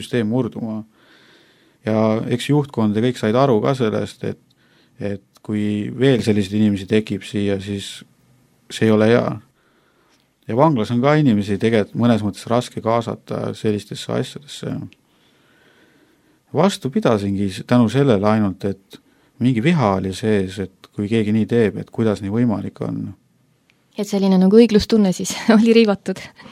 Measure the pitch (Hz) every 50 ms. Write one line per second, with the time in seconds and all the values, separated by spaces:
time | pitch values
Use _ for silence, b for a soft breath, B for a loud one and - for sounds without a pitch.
0 | 110 - - 123 113 107 113 127 123 107 - 110 - 110 107 107 107 b b b
1 | b b b b b b b b b b b b b b b b _ 110 110 110
2 | 110 110 110 113 117 - 120 120 - - 139 147 143 139 - - 110 107 101 107
3 | 113 127 123 - - 110 107 123 135 139 120 107 117 135 139 123 123 110 104 107
4 | 107 101 - _ - 110 104 - _ _ b b b b b b b b b _
5 | 110 101 101 98 - _ _ _ _ - 107 104 104 104 104 104 104 120 123 -
6 | 123 139 135 113 - 117 104 104 101 92 101 107 107 104 101 95 98 90 110 107
7 | 107 - 104 98 - - - 107 101 101 98 95 95 101 101 101 98 - - -
8 | - _ _ _ _ _ _ _ _ _ _ _ _ _ - - 113 110 110 107
9 | 107 110 117 120 117 - - 107 - _ _ _ _ _ _ _ _ _ _ _
10 | _ _ _ _ _ _ _ _ _ - 110 120 147 165 151 117 107 - 123 120
11 | 120 143 151 156 151 135 110 104 101 101 101 95 107 110 117 110 98 - - -
12 | 113 120 117 107 107 101 95 - - - 117 123 120 - - 110 98 110 113 120
13 | 117 110 107 - _ - - - 113 110 107 - - 110 107 104 - - - -
14 | - - 117 123 127 - - - 143 143 - - - - 113 113 113 - - _
15 | b b b b b b b b b b b b b b b b b b b b
16 | b b b b b b b b b b - 127 170 202 190 - - 131 131 220
17 | 220 131 117 101 101 98 98 95 101 98 92 110 - - 123 123 120 107 104 135
18 | 143 139 110 95 101 107 110 113 107 98 90 - - 101 95 - _ _ - -
19 | b b b b b b b _ 117 123 131 110 110 165 180 160 123 104 95 92
20 | 95 95 92 - - 110 107 101 95 92 95 104 95 90 - _ - - _ -
21 | 104 98 113 117 110 104 107 110 107 95 120 120 113 101 90 107 - - - -
22 | 117 110 101 95 104 98 101 117 123 120 101 95 98 101 - - - 113 113 110
23 | 107 104 98 _ _ _ _ _ _ _ _ _ _ _ _ _ _ _ _ -
24 | 208 202 - 196 190 196 190 185 185 190 202 226 240 220 214 208 185 - 226 220
25 | 208 185 175 - 190 - - - - - 220 214 220 233 226 226 233 202 196 190
26 | _ - 190 - - - B B B B